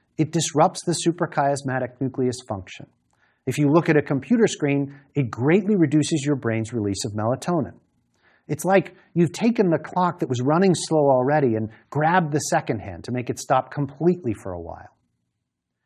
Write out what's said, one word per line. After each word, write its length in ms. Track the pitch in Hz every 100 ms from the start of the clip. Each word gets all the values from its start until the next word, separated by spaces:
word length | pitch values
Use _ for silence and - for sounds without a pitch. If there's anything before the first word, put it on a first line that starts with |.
| _ -
it 140 | 151
disrupts 520 | 165 - 143 180 - -
the 100 | 160 170
suprachiasmatic 920 | 165 160 - 143 139 139 131 123 -
nucleus 360 | 135 131 127 120 -
function. 400 | 101 - - - _ _ _ _ _ -
If 120 | 135
you 120 | 143
look 200 | 165 165
at 80 | 151
a 40 |
computer 460 | 143 139 - 233 208
screen, 520 | - 147 143 139 - _ 147
it 160 | 120
greatly 440 | 110 135 190 196 202
reduces 480 | 147 151 143 160 143
your 100 | 143
brain's 380 | 113 110 110
release 320 | 120 101 98 117
of 80 |
melatonin. 600 | 104 110 131 - 170 95 - _ _ _ _ _ _ -
It's 180 | 147 175
like 300 | 196 - - _
you've 180 | 170 160
taken 380 | - 233 226 190
the 100 | 156
clock 400 | - 180 180 180
that 100 | -
was 120 | 120
running 340 | 127 160 196 156
slow 340 | - 160 143
already 460 | 127 127 151 131 110
and 140 | 110 - _
grabbed 440 | 143 156 180 156
the 60 | 147
second 400 | - 160 - 110
hand 260 | 101 85 -
to 60 |
make 180 | 127 123
it 100 | 120
stop 320 | - 131 -
completely 600 | - 139 - 165 180 120
for 180 | 98 95
a 100 | 87
while. 320 | 85 85 - _ _ _ _ _ _ _ _ _